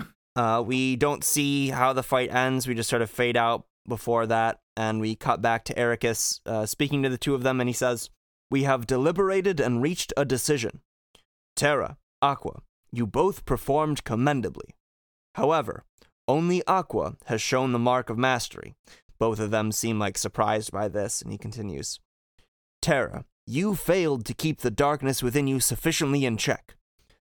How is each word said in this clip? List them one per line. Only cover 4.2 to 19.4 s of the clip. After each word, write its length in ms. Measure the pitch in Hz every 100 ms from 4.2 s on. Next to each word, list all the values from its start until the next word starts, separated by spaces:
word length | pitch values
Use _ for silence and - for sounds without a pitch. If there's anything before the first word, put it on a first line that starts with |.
| 117
that, 320 | 113 113 113 _ -
and 240 | 110 110
we 140 | 110
cut 260 | 110 - 120
back 240 | 117 113 -
to 80 |
Ericus, 680 | 113 120 117 117 110 - - -
uh, 200 | 110 110
speaking 360 | - 143 143
to 40 | 135
the 80 | 127
two 180 | - 139
of 80 |
them, 160 | 127 131
and 80 | 123
he 40 |
says, 380 | 117 127 120 - _ _ _ _
"We 140 | 139
have 240 | 139 135 113
deliberated 720 | 127 143 170 190 190 190 170
and 200 | 120 120
reached 320 | 139 175 - -
a 80 |
decision. 560 | 139 127 - 147 113 - _ _ _ _ _ _ _
Terra, 420 | - 143 143 95 - _ _
Aqua, 400 | 139 139 - - - _ _
you 160 | 120 117
both 380 | 120 185 196
performed 580 | - 131 - 143 156 147
commendably. 720 | - 110 135 143 95 67 - - _ _ _ _ _ -
However, 480 | 131 160 117 - - _ - _ -
only 340 | 139 170 180 -
Aqua 480 | 185 170 107 73 - -
has 140 | 113
shown 300 | - 131 131
the 80 | 123
mark 320 | 120 127 123
of 80 | 113
mastery." 560 | 131 123 - - - - _ - _ -
Both 180 | 113
of 140 | 107